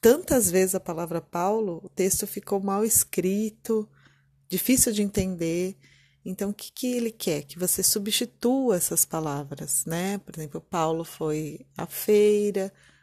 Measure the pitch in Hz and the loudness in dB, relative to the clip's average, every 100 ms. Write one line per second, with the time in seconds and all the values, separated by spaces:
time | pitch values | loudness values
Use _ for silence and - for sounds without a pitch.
0 | 226 285 - 269 190 180 185 190 - 165 | 6 6 4 2 4 2 2 0 -4 -6
1 | 170 170 - 175 180 220 214 165 180 - | -4 -6 -6 -2 0 0 -2 -4 -12 -2
2 | 190 - 202 - - 196 196 196 220 - | 0 0 -4 -8 -2 -2 0 0 2 2
3 | - - 180 202 220 214 - 220 214 _ | 2 0 0 0 -2 -6 -2 -2 -2 _
4 | _ _ _ _ _ 185 - 254 254 208 | _ _ _ _ _ -4 2 4 4 2
5 | 202 202 190 180 165 170 185 196 _ _ | 0 0 -4 -2 -2 0 -2 -6 _ _
6 | _ _ - 185 202 208 - - 254 247 | _ _ -12 -6 -6 -6 -12 -6 -4 -2
7 | 233 220 - 151 143 170 180 - 190 214 | -4 -4 -2 -2 -4 -6 -2 0 0 0
8 | 196 - 240 _ 233 262 254 185 - 170 | 0 -2 -2 _ 0 2 2 2 0 0
9 | - 160 156 143 143 143 151 - - 165 | 0 -2 -4 -4 -8 -12 -4 -4 -2 -4
10 | 185 202 - - 156 160 - 180 160 160 | -2 -4 -8 -12 -10 -10 -6 -2 0 0
11 | 165 - 156 151 160 156 - - 165 - | -4 -6 -4 -2 -4 -10 -16 -12 -10 -6
12 | - 208 208 208 208 196 190 _ _ _ | 4 6 6 6 2 -2 -4 _ _ _